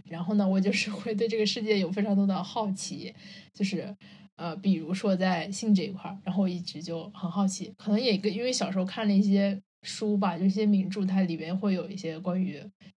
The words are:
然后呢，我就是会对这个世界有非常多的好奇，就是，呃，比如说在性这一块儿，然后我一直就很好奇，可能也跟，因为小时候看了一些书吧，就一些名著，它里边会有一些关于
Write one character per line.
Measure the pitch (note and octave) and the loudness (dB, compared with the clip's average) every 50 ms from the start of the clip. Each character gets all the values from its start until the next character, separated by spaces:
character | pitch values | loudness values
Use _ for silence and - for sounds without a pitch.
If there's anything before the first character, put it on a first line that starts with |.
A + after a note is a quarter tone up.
| - - | -14 -12
然 | E3 E3 F3 | -8 -6 -2
后 | F#3+ G#3+ | 2 2
呢， | G3+ G3+ F#3+ | 4 4 4
我 | F#3+ F#3+ | 4 4
就 | F#3 G3+ | 4 2
是 | G3 - - G#3+ | 2 0 -2 -2
会 | G3+ G3 - A#3 G#3+ | -4 -6 -4 -4 0
对 | G3+ A#3 A3 | 0 0 0
这 | A3 | 2
个 | A3 G#3+ | 0 0
世 | G3 - A#3+ | 0 0 -2
界 | G#3+ A3 G#3+ G3 | 0 2 2 2
有 | F3+ E3 | 2 0
非 | F#3+ G#3 | 0 0
常 | G3+ A3 G3 | 2 2 4
多 | G3 G3+ | 4 4
的 | G3 F#3+ E3 | 4 2 0
好 | F#3 - - A#3 G#3+ G3+ | -4 -4 -4 -2 -2 -2
奇， | F#3+ - - - - - - - - - - - - - - - | -2 -4 -6 -8 -8 -10 -10 -12 -12 -16 -20 -20 -20 -20 -20 -20
就 | _ - | _ -4
是， | G3+ F#3+ F#3+ D#3+ - - G3+ - - - - - - - _ | -2 -2 -2 -4 -6 -8 -12 -14 -18 -20 -20 -20 -20 -20 _
呃， | - D#3+ E3+ D#3+ | -10 -8 -8 -8
比 | G3 F#3+ G3 F#3 | -2 2 2 2
如 | D#3+ D#3+ D3+ F#3 | 2 0 -4 -4
说 | F#3+ - G3+ F#3+ | -2 2 0 2
在 | F3 F#3 F#3 F3+ E3 D#3+ G3 | 2 2 2 0 0 -2 -4
性 | G3 - A3+ A3 G#3 | -6 -4 2 4 4
这 | F#3 | 4
一 | D#3 - | 4 0
块 | F#3 - - - | -6 -10 -10 -12
儿， | G3 - - | -12 -8 -6
然 | F3+ E3+ | -2 0
后 | G3+ | 2
我 | F#3+ F3+ | 0 0
一 | F3+ F3 | 0 -4
直 | F3 - - D3+ | -6 -10 -10 -10
就 | E3+ E3+ E3 E3 - G#3 | -8 -8 -8 -8 -8 -10
很 | - - F#3+ E3+ | -10 -8 -8 -4
好 | E3+ G3+ G3 | 0 0 0
奇， | F#3+ - - F3 - - | 0 0 -2 -8 -12 -12
可 | - - G#3 | -8 -2 0
能 | G3+ A3 | 2 2
也 | C4 B3 G3 | 4 2 2
跟， | G3 F#3+ G#3 | 2 0 -2
因 | F#3 A3+ | -2 0
为 | A#3+ B3+ | -2 -2
小 | B3+ - A3+ F#3+ | -2 -2 -2 -2
时 | F#3+ F#3+ | 0 -2
候 | F#3 | -2
看 | F#3+ - A#3 A3 | -2 -4 -2 0
了 | G3+ | 4
一 | G3 G3 | 4 4
些 | G#3 G3 G3 G3 G3 G3+ G3 G3 - _ _ _ | 6 6 4 4 4 2 0 -4 -8 _ _ _
书 | - - - - A3 G#3 G#3 | -14 -12 -8 -4 -2 0 2
吧， | G3 G3+ F#3+ E3+ D#3+ | 2 2 0 0 2
就 | F#3+ | 2
一 | G3 | 2
些 | F#3+ A3 G#3+ | 4 4 4
名 | G#3 G3+ F#3+ F#3 F3 | 4 4 4 4 0
著， | - G#3+ F#3+ | -2 -2 -2
它 | F#3 F#3+ F#3+ | 2 2 2
里 | F#3 E3+ E3 | 2 2 0
边 | D#3 D#3 E3 F#3 | -4 -4 -4 -4
会 | F#3+ G#3 G3+ F#3+ | -2 0 0 0
有 | F3 D3+ - | 0 -2 -6
一 | G3+ | -8
些 | - - D#3+ D#3+ D#3+ | -8 -6 -6 -6 -4
关 | F#3+ F#3 F3 F#3 | -4 -2 -2 0
于 | F#3 F#3 C#3+ C#3 - - - _ - - - | -2 -2 -4 -8 -12 -16 -20 _ -20 -20 -20